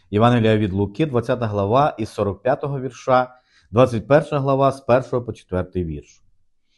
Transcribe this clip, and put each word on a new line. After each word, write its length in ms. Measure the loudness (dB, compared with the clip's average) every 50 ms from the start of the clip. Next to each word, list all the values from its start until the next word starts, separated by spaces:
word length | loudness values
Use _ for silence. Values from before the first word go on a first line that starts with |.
| _ _
Євангелія 480 | 0 2 4 4 4 4 4 2 2 2
від 160 | 0 0 -2
Луки, 320 | -2 -2 -4 -2 -2 -4
двадцята 420 | -2 0 -2 -2 -2 -4 -4 -4 -4
глава, 480 | -2 -2 0 2 2 2 2 0 -2 -4
із 120 | -8 -8
сорок 340 | -4 -4 -2 -2 -4 -2 -2
п'ятого 380 | -2 -2 -2 -4 -6 -6 -6
вірша, 540 | -8 -10 -12 -8 -2 0 2 2 2 0 -6 _ _ _ _ _ _ _
двадцять 360 | 2 2 2 2 2 -4 0 2
перша 320 | 2 2 2 0 -4 -4
глава, 320 | -2 0 0 2 2 0
з 100 | 0 -2
першого 440 | 0 0 2 2 2 -2 -6 -6 -6
по 80 | -8 -12
четвертий 520 | -16 -12 _ -6 -6 -6 -4 -6 -6 -6
вірш. 380 | -6 -8 -10 -14 _ _ _ _ _ _ _ _ _ _ _ _ _ _